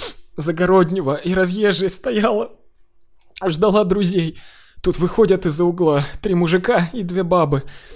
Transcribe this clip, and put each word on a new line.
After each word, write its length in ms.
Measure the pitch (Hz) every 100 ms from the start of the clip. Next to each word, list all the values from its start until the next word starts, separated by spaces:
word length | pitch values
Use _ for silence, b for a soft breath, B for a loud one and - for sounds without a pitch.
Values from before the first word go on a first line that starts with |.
| B B - -
Загороднего 800 | 151 165 180 190 175 190 135 147
и 180 | 175
Разъезжей 560 | 190 185 196 208 175 190
стояла, 600 | - 262 214 220 214 - - - _ - _ - - - - 190
ждала 380 | 160 208 208
друзей. 560 | 196 196 180 185 160 B B B B B
Тут 180 | 175 147
выходят 460 | 175 - 208 185 175
из-за 180 | 151
угла 420 | 175 175 160 143 139 -
три 140 | - 175
мужика 540 | 170 180 180 226 170
и 100 | 247
две 200 | 180 180
бабы. 400 | 175 180 151 139 B B B